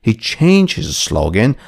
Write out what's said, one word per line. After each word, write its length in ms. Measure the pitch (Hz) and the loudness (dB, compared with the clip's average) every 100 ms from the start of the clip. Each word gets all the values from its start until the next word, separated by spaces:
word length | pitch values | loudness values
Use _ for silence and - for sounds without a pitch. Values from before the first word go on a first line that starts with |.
he 120 | - | -4
changed 640 | 113 - - 160 196 185 - | -2 -4 0 2 4 2 -2
his 180 | 73 - | -6 -6
slogan 600 | - 80 78 90 123 135 | -4 -2 -2 0 0 -2